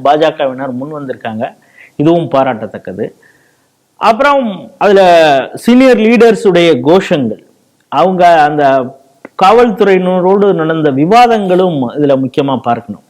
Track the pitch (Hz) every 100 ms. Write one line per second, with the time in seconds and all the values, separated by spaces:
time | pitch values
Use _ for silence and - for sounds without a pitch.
0 | 135 151 156 151 135 127 139 123 143 151
1 | 135 120 117 110 135 - _ _ - -
2 | 151 170 165 135 131 113 107 107 - 95
3 | - - _ _ _ _ _ _ _ -
4 | 196 226 285 277 233 180 - - 196 196
5 | 185 170 156 139 120 - - 247 262 226
6 | 220 233 233 220 202 175 170 139 135 185
7 | - 160 117 107 _ _ _ _ _ 139
8 | 180 185 175 165 147 151 139 135 127 -
9 | _ _ - - 185 226 247 185 202 185
10 | 185 185 180 202 202 170 160 160 151 135
11 | 165 233 240 220 190 180 185 147 120 147
12 | 143 135 131 - 139 127 127 113 - 95
13 | _